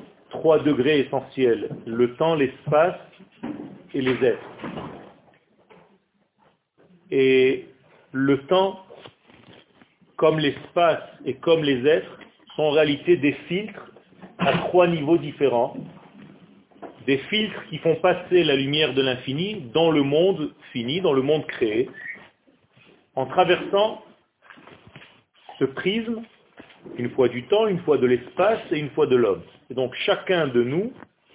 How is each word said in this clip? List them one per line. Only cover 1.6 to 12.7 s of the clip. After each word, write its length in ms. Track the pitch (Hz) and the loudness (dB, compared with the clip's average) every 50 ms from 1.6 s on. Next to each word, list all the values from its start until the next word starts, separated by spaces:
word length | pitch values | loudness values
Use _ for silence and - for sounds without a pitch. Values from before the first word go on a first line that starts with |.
| 101 - - - - | -2 -6 -10 -12 -10
le 280 | - 113 117 123 120 120 | -6 0 2 2 2 2
temps, 180 | - 160 165 165 | 0 0 0 2
l'espace 640 | 156 139 131 131 - - - 147 147 160 180 180 - - - - - - - _ _ - - - - - - - - - - - | 2 0 -2 -2 -6 -4 0 2 2 2 2 0 -4 -12 -20 -20 -20 -20 -20 _ _ -12 -12 -12 -12 -14 -16 -18 -20 -16 -10 -6
et 80 | 143 127 | -4 -2
les 200 | 127 127 117 135 | -2 0 2 2
êtres. 280 | 123 107 - - - - - - - - - - - - - - - - _ _ _ _ _ _ _ _ _ _ _ - - - _ 202 _ _ _ _ _ _ _ _ _ _ _ _ _ _ _ _ _ _ _ _ _ _ _ | 0 0 0 -4 -14 -16 -14 -14 -12 -12 -12 -12 -14 -14 -16 -18 -20 -20 _ _ _ _ _ _ _ _ _ _ _ -20 -20 -20 _ _ _ _ _ _ _ _ _ _ _ _ _ _ _ _ _ _ _ _ _ _ _ _ _
Et 580 | - 139 135 131 131 131 131 131 135 127 127 - - _ _ _ _ _ _ _ - | 0 2 2 4 4 4 4 4 2 -2 -6 -12 -20 _ _ _ _ _ _ _ -4
le 300 | 131 135 139 139 - - - | -2 2 2 2 0 0 0
temps, 360 | 185 185 190 196 185 - - - - - - - - _ _ - - - _ - - - _ _ _ _ - _ _ _ _ _ _ | 2 2 2 0 -2 -8 -14 -20 -20 -20 -20 -20 -20 _ _ -20 -20 -20 _ -20 -20 -20 _ _ _ _ -20 _ _ _ _ _ _
comme 220 | - - 156 156 156 | 2 2 4 4 2
l'espace 640 | 151 143 127 - - - - 175 175 165 151 135 - - - - - | 0 -2 -2 -4 -8 -6 0 2 4 4 2 0 -4 -12 -18 -10 -8
et 120 | - 123 | -8 -8
comme 260 | - - 175 165 160 151 | -4 0 2 2 2 2
les 240 | 143 139 123 120 | 2 0 2 2
êtres, 320 | 147 156 185 - - - - - - _ _ _ - - | 2 2 2 0 -4 -12 -20 -20 -20 _ _ _ -12 -6
sont 100 | - 151 | -2 0
en 60 | 156 | 2